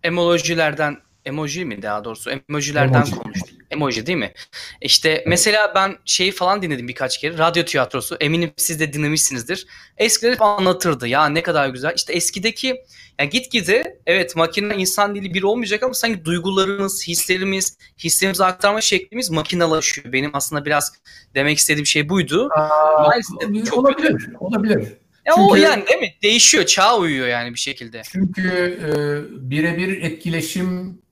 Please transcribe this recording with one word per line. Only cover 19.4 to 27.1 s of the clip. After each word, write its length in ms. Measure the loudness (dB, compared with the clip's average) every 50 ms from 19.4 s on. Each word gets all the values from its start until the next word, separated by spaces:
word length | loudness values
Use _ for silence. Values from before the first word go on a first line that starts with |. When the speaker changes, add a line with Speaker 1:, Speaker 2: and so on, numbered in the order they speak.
| -2 -2 0 0 2 2 2 0 0 -2 -4 -4 -8 -4
Speaker 1:
Benim 180 | -2 -2 0 0 -2
aslında 300 | -2 -2 -2 -4 -4 0
biraz 280 | 0 0 0 0 -2 -8 _ _ -20 -20 -20 -20 _ _
demek 240 | 0 2 2 2 2
istediğim 280 | 2 2 2 0 0
şey 220 | 0 0 0 0 2
buydu. 400 | 2 0 2 2 0 0 0 2 2
Speaker 2:
Aa, 460 | 0 2 4 4 4 6 6 6 6
Speaker 1:
Maalesef 640 | 6 6 4 2 0 -6 -8 -6 -4 -4 -2 -2 -2
çok 120 | 0 0 4
Speaker 2:
olabilir, 400 | 4 4 2 4 0 0 0 0
Speaker 1:
kötü. 180 | -6 -10 -12
Speaker 2:
olabilir. 560 | -10 -6 -4 -2 0 2 2 2 0 0 -6 -12 _ _ _ _ _ _
Speaker 1:
Ya 80 | 4 6
o 140 | 6 8 8
Speaker 2:
Çünkü 120 | 8 8
Speaker 1:
yani 260 | 8 6 4 2 2
değil 140 | 2 2 2
mi? 140 | 2 -6 _ _
Değişiyor, 440 | 2 4 6 6 6 6 6 4 4
çağ 320 | 4 4 4 6 6 6 4
uyuyor 280 | 2 2